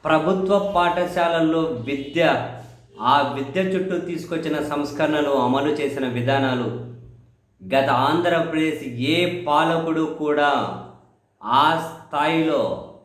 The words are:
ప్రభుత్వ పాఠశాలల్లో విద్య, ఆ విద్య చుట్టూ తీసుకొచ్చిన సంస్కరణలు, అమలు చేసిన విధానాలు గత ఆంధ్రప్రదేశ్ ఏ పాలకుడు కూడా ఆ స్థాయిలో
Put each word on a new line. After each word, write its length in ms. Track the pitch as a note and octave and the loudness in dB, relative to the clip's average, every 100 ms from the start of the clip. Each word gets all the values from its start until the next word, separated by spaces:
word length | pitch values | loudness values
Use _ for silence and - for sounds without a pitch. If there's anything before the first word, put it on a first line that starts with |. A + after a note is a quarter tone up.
ప్రభుత్వ 680 | D#3 D#3 D#3+ F#3+ F#3 G3+ G3 | 2 2 2 0 2 2 2
పాఠశాలల్లో 840 | F3+ F3 F3 F3+ F3+ E3+ E3 D#3+ E3 | 2 2 0 -2 0 0 2 2 2
విద్య, 880 | D#3+ A#2 A#2 C#3+ C#3 E3 D#3 B2+ - - - - - - | -2 -4 -4 -6 -4 2 2 2 -4 -10 -16 -20 -20 -4
ఆ 340 | A#2 C#3+ C3 C#3 | 2 4 2 -2
విద్య 220 | C3+ F3 | -4 -2
చుట్టూ 380 | F#3 F#3 F#3 E3+ | -2 -2 -2 -4
తీసుకొచ్చిన 640 | E3+ D#3+ - E3 D#3+ D3+ | -4 -8 -6 -6 -2 -4
సంస్కరణలు, 680 | D3 D3 C#3+ - D#3 D3+ D3 | -2 -4 -4 0 0 2 2
అమలు 400 | C#3 B2 C3+ C#3+ | 2 2 2 0
చేసిన 380 | D3+ C#3 C#3 C3 | 0 -2 -2 -4
విధానాలు 880 | A#2+ A#2+ C3+ C3+ B2 A2+ - - - - - - _ _ _ F#2+ | -2 0 2 2 0 -2 -6 -10 -16 -20 -20 -20 _ _ _ -2
గత 140 | C3+ C3+ | 0 2
ఆంధ్రప్రదేశ్ 960 | B2 C#3 D#3+ F3 E3+ E3 D#3 D#3+ - C3+ | 2 2 2 2 0 0 0 -2 -2 -8
ఏ 540 | A#2+ C3+ E3 F3 - | -4 0 2 0 -2
పాలకుడు 720 | - D3 D#3+ E3 D#3+ D#3+ D#3 - | 0 2 2 0 0 -2 -2 -2
కూడా 600 | D3+ D3 C#3+ C3+ G2 F#2+ - - _ _ _ _ | 0 2 2 2 -2 -8 -14 -20 _ _ _ _
ఆ 320 | G#2+ B2+ D3+ E3 | 0 4 4 2
స్థాయిలో 1160 | - - - D3 D3+ E3 D#3+ C#3+ A2 - - - | -4 -12 -8 -2 0 2 2 0 0 -4 -10 -20